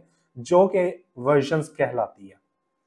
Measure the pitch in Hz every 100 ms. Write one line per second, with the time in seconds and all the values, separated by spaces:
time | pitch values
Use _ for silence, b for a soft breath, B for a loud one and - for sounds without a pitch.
0 | _ _ _ 123 120 175 196 190 180 180
1 | _ 127 127 147 143 160 151 - 127 123
2 | 101 - 98 _ _ _ _ _